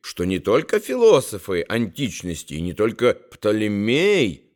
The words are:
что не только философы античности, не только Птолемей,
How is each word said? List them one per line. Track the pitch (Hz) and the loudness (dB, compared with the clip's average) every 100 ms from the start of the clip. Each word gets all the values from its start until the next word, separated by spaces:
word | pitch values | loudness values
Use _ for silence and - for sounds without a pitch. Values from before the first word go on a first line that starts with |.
что | - - 90 | -16 -6 -2
не | 92 | -2
только | 98 131 160 208 | 2 0 2 -4
философы | 240 254 226 151 - 98 - 90 - | -2 4 6 6 2 -10 -4 -4 -2
античности, | 117 117 - 123 - 90 80 - 73 | -2 -2 -4 -6 -6 -8 -8 -8 -6
не | 87 | -6
только | 87 113 - 120 | -2 -2 2 0
Птолемей, | - - - 104 107 107 101 107 139 196 196 110 73 _ | 0 -8 -4 -2 0 0 -2 0 2 2 2 0 -4 _